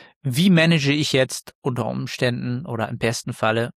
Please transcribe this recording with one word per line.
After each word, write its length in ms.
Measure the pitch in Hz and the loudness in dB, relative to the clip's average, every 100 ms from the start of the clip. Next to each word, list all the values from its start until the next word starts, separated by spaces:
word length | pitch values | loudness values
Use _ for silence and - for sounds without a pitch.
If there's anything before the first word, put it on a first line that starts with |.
| - _ | -20 _
wie 280 | 139 123 196 | -4 2 6
manage 420 | 170 165 165 139 | 6 6 4 2
ich 200 | 147 147 | 0 2
jetzt 420 | 135 131 - - - | 2 0 -4 -12 -8
unter 260 | 139 120 113 | -6 -4 -4
Umständen 800 | 127 131 - 127 123 123 123 - | -6 -8 -2 -2 -2 -4 -6 -6
oder 220 | 117 107 | -6 -6
im 100 | 120 | -2
besten 340 | 113 113 - | -2 -2 -6
Falle 380 | - 110 113 120 | -2 0 0 -2